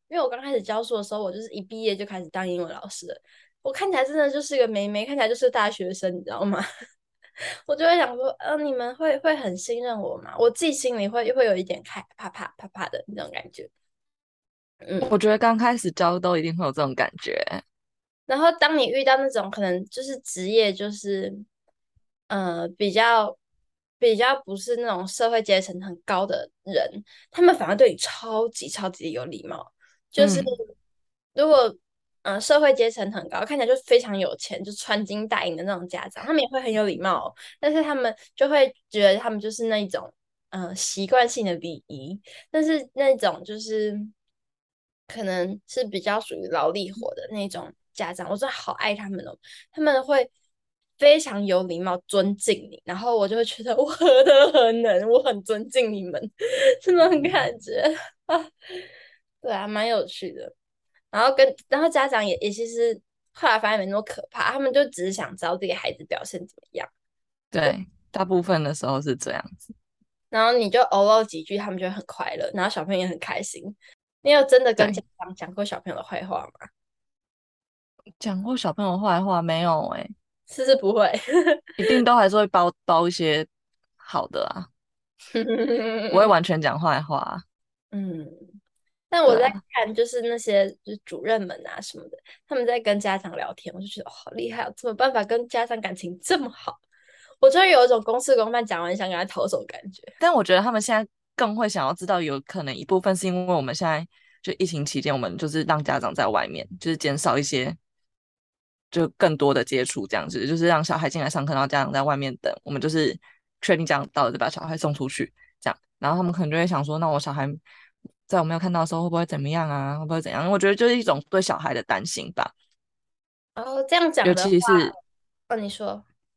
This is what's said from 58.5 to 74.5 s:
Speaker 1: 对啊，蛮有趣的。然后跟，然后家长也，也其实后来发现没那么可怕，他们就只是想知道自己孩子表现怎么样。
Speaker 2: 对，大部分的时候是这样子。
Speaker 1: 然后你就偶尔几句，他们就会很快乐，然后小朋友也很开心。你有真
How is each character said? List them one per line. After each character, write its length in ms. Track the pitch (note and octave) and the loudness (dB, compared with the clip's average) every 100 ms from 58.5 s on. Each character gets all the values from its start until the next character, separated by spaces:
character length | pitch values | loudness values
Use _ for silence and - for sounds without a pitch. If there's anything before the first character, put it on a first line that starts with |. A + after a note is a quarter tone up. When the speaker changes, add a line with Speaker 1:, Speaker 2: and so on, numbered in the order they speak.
| _ - F4+ - - - _ _ _ | _ -16 -16 -16 -20 -20 _ _ _
Speaker 1:
对 120 | B3 | -8
啊， 140 | G3 G#3 | -6 -6
蛮 180 | G#3+ A3+ | -4 0
有 180 | G#3+ | 0
趣 280 | - - F#3 | -2 -8 -12
的。 200 | - - _ _ _ _ _ _ | -12 -16 _ _ _ _ _ _
然 160 | G#3 B3+ | 2 2
后 80 | |
跟， 220 | C4+ C4+ C4+ - | 6 4 2 -2
然 120 | E4+ | 0
后 80 | E4 | 2
家 180 | D4+ C4+ | 2 2
长 180 | A3+ | 0
也， 120 | G#3 E3+ | 0 -2
也 140 | G#3 | -4
其 160 | G#3 A#3 | -4 -6
实 340 | A#3 A#3 G#3+ _ _ _ | -2 -2 -2 _ _ _
后 160 | - D4 | 0 2
来 100 | A3 | 2
发 120 | G#3+ | 2
现 80 | G#3+ | -2
没 80 | F#3+ | -2
那 100 | G3+ | -4
么 60 | |
可 180 | G#3+ - - | -6 -12 -10
怕， 220 | A#3 - | -4 -2
他 60 | C4+ | 0
们 120 | C4+ | 0
就 160 | C4+ - | 2 2
只 160 | E3+ F#3 | -2 -6
是 40 | |
想 240 | F#3+ D3+ | -6 -8
知 120 | - E3+ | -6 -4
道 100 | F3+ | -4
自 80 | |
己 80 | F#3+ | -4
孩 180 | F#3 - | -4 -6
子 140 | - | -8
表 180 | D#3 - | -8 -8
现 160 | - F3+ F#3 | -8 -12 -14
怎 80 | - | -20
么 80 | _ | _
样。 140 | - - _ _ _ _ _ _ | -12 -12 _ _ _ _ _ _
Speaker 2:
对， 360 | E3+ D3 G3 - _ _ | 0 0 0 -8 _ _
大 120 | G3+ | -4
部 200 | F#3 F3+ | 0 0
分 200 | F3+ E3 | 2 0
的 120 | D3+ | 0
时 100 | D3+ | -4
候 160 | B2 C3+ | -2 -2
是 160 | D3 C3 | -2 -4
这 140 | - | -4
样 120 | - - - | -8 -10 -16
子。 160 | - - _ _ _ _ - | -20 -20 _ _ _ _ -6
Speaker 1:
然 160 | A3 | 2
后 80 | A3+ | 4
你 160 | B3 G#3 | 4 2
就 140 | A#3 | 4
偶 240 | B3 G3 G3+ | 4 4 6
尔 180 | A3 | 6
几 180 | G#3+ E3 | 4 -6
句， 140 | D#3+ G3+ | -6 -6
他 140 | G3+ | -6
们 80 | F#3 | -6
就 80 | F#3 | -6
会 40 | |
很 140 | G3+ | -8
快 320 | - - - D#3+ | -12 -10 -8 -6
乐， 140 | - | -6
然 100 | G3 | -2
后 60 | G3 | -2
小 140 | G3 | -2
朋 80 | E3+ | -4
友 80 | F#3 | -2
也 60 | F3+ | -2
很 120 | E3 | -4
开 220 | - - | -6 -6
心。 220 | G3 - F#3 - _ _ _ _ | -8 -12 -14 -18 _ _ _ _
你 120 | C#4 | 4
有 120 | D4 | 6
真 180 | C#4 | 8